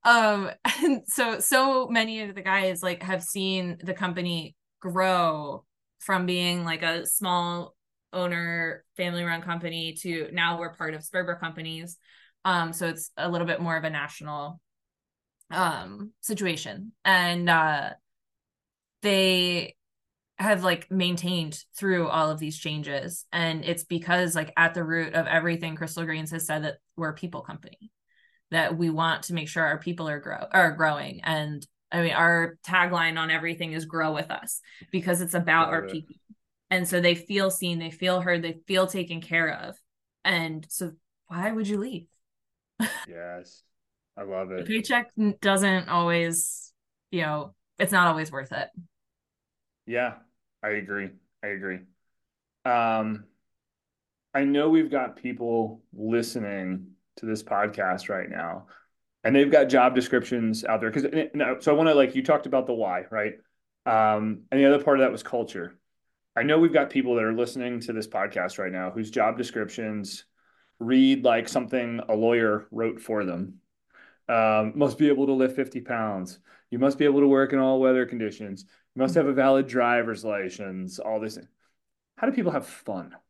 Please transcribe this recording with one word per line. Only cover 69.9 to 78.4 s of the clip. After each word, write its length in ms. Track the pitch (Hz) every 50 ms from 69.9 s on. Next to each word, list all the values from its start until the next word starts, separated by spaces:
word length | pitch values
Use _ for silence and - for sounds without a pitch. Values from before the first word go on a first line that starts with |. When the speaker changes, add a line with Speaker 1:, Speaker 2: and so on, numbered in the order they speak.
| 107 104 98 95 - - - _ _ _ _ _ _ _ _ _ _ _
Speaker 2:
read 440 | 117 117 131 131 131 135 135 135 120
like 240 | 127 117 117 113
something 540 | - - 135 123 110 135 127 120 117 117 117 - -
a 60 | 110
lawyer 520 | 107 110 117 117 117 117 110 104 104 - _
wrote 280 | 110 113 113 113 - -
for 240 | - - 113 107 101
them. 380 | 92 87 85 95 - - - _ _ _ _ _ _ _ - - - _ _ _
Um, 460 | - 120 113 110 110 107 107 107 107 107
"Must 220 | - 143 135 117
be 100 | - 156
able 200 | 147 143 131 139
to 40 | 135
lift 240 | 135 131 131 127 131
fifty 240 | - 131 127 - 127
pounds. 600 | 120 - 123 113 110 107 101 95 92 92 - - _ _ - _ _ _
You 100 | 120 120
must 180 | 131 139 139
be 80 | 135 147
able 160 | 143 139 143
to 60 | 143
work 260 | 139 139 135 135 131 139
in 60 | 135
all 200 | 131 131 135 131
weather 260 | 131 131 131 127 123
conditions. 600 | 120 123 117 110 104 - -